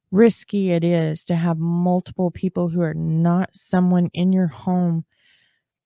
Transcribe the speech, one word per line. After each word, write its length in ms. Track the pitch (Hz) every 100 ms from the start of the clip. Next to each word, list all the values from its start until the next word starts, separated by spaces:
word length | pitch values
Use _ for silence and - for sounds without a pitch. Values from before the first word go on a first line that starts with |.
| -
risky 580 | 185 233 - - 202 190
it 140 | 170
is 400 | 170 170 160 160
to 120 | - 170
have 220 | 170 160
multiple 720 | 170 170 180 180 - - 180
people 400 | - 185 - 175
who 120 | 175
are 120 | 165
not 600 | 160 160 160 170 175 - -
someone 560 | - 185 180 180 175
in 180 | - 180
your 160 | 190 175
home 560 | - - 180 175 165 - _ _ _ _ _ _ _